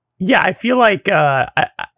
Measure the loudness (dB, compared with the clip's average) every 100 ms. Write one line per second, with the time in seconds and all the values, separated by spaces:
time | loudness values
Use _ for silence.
0 | _ _ -2 0 0 -2 -2 2 2 2
1 | -2 0 0 0 -2 -2 -4 -6 -16